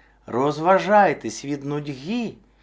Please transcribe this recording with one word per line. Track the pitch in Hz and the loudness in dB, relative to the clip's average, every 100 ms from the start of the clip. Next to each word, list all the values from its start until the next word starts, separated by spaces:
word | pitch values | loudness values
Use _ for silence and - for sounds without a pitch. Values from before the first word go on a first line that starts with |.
| _ _ - | _ _ -6
розважайтесь | 113 143 147 170 190 170 208 185 139 113 - | -2 0 0 2 4 4 6 4 2 -6 -8
від | 139 143 | -8 -6
нудьги | 135 147 147 127 151 240 214 - _ _ | -6 -6 -6 -10 -6 -4 -6 -10 _ _